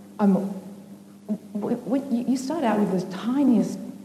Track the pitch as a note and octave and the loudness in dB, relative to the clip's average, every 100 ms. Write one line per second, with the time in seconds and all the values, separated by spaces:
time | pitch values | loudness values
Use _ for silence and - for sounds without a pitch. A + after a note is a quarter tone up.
0 | - - G3+ F#3 - - - - - - | -14 0 4 4 0 -8 -12 -16 -18 -20
1 | - - - G#3+ - G#3 G3+ A#3+ - C4+ | -20 -16 -8 -8 -6 -6 -2 -4 -2 -2
2 | - A#3 - C4 - E4 A#3+ G#3 F#3+ F#3 | 0 0 0 -2 -2 -2 0 2 2 0
3 | F3+ F#3 G#3 C4+ C4 A3 E3+ - - - | -2 -4 -2 2 6 4 2 -4 -10 -12